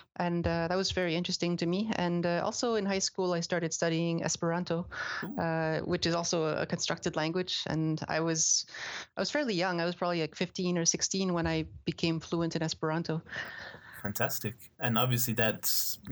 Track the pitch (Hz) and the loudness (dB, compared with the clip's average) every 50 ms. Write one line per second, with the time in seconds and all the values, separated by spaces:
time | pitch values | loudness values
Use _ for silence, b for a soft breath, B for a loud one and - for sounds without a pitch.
0 | B B - - 175 175 175 170 170 170 165 170 165 165 180 190 190 - - 185 | B B -4 -2 0 2 2 2 2 2 2 0 0 2 2 2 2 0 0 0
1 | 180 170 160 175 175 185 185 - 180 175 175 175 175 165 180 196 226 220 - - | 0 2 2 0 0 -2 -2 0 0 0 2 2 2 2 2 2 0 0 0 0
2 | 175 175 175 175 170 175 175 170 - 208 233 - 262 240 226 214 196 196 196 196 | 2 2 2 2 2 2 2 2 0 0 -2 0 0 2 2 2 2 2 0 0
3 | 190 - - - 185 180 175 170 170 - 185 170 170 160 - - 170 170 165 165 | 0 -2 -2 0 0 2 2 0 0 0 0 0 0 0 0 0 2 2 2 4
4 | 170 170 170 165 - 165 - - 175 165 165 175 180 - 170 165 175 - B B | 2 2 2 2 0 0 0 0 0 0 0 0 0 0 0 -2 -2 -4 B B
5 | B B B B B 185 285 226 170 165 160 160 160 160 160 156 165 - 175 175 | B B B B B -4 -2 -2 0 0 2 0 0 0 0 0 0 0 0 0
6 | - 170 170 170 170 - 185 165 160 156 151 - 151 - 175 160 - - 170 - | 2 2 0 0 0 0 0 2 2 2 0 0 0 -2 -2 -2 0 -2 -2 -2
7 | - 175 165 165 156 160 170 185 180 - - - - - 151 160 156 160 156 156 | -2 -2 0 0 0 0 0 -2 -2 -2 -2 -4 -2 0 0 2 2 2 0 -2
8 | - - 156 156 165 165 160 160 - - - - - B B B B B B B | -2 -2 0 0 2 2 2 2 2 2 2 0 0 B B B B B B B
9 | B B B - 196 - - 294 294 233 202 165 175 190 175 170 170 175 175 - | B B B -4 -2 0 0 0 2 2 2 2 2 2 2 2 0 0 0 0
10 | 185 175 175 165 156 151 - - 185 175 - - 185 180 175 170 165 165 - - | 0 0 2 2 0 -2 0 -2 -4 -2 -2 -2 0 2 2 2 2 2 0 0
11 | - - - 190 196 185 170 170 165 165 160 160 156 - - - - - 160 - | 0 -2 0 0 0 2 2 2 2 2 0 0 -2 -4 -8 -8 -6 -6 -4 0
12 | - 165 165 160 - - 175 170 170 165 - 160 160 160 - - - 156 156 165 | 0 0 0 0 -2 -2 0 0 0 0 0 -2 -2 -2 -4 -2 -2 0 0 0
13 | 170 - 160 165 - B B B B B B B B B B B B B B B | 0 -2 -2 -4 -4 B B B B B B B B B B B B B B B
14 | - 101 101 - 123 135 - - - 104 - - - - _ - 147 120 113 113 | -8 -6 -2 0 0 0 0 -2 -4 -4 -6 -6 -18 -18 _ -2 0 2 4 4
15 | 127 127 120 120 - 117 107 117 113 113 104 90 - - - - - - - - | 4 4 4 2 2 2 2 4 4 2 2 0 -2 -2 0 0 -2 -2 -4 -8
16 | - - | -6 -4